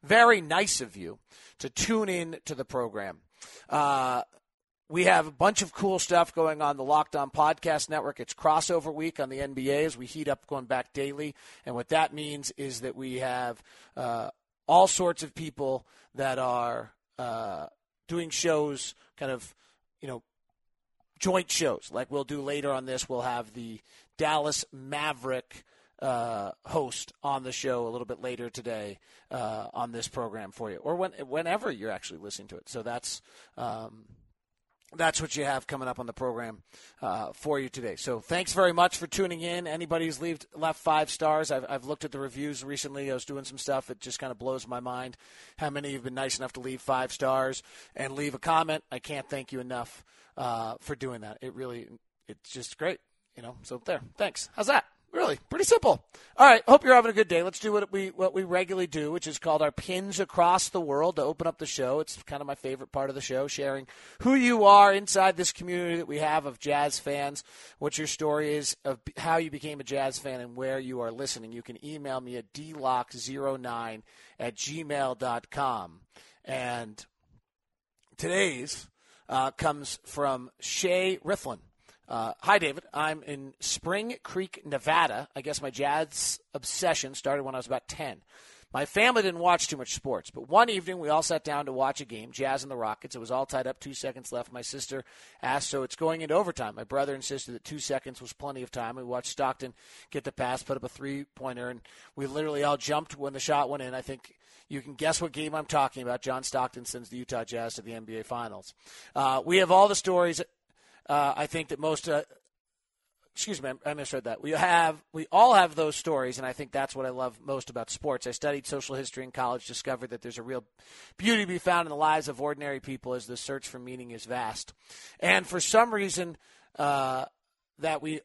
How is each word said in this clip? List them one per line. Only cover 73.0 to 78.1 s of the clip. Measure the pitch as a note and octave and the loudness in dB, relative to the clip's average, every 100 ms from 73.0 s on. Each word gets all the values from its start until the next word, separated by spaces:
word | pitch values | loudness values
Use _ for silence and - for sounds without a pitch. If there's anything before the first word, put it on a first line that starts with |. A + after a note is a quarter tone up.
| B2 | -2
zero | B2+ A#2+ C#3 C#3 | -8 -10 -4 -4
nine | C3+ B2 A#2 A#2 A2 - - - _ | -4 -6 -6 -6 -10 -16 -20 -20 _
at | A#2+ A2 | -8 -6
gmail | - D3+ D#3 C#3+ C3+ B2 | -8 -8 -4 -2 -2 -2
dot | B2+ A#2 - | -2 -4 -6
com. | - C#3 A#2 F2 E2 _ - - _ | -4 -2 -2 -8 -14 _ -20 -20 _
And | - C3 B2 A#2+ A2+ G#2 - _ _ _ _ _ _ _ _ _ _ | -8 -6 -4 -6 -8 -14 -20 _ _ _ _ _ _ _ _ _ _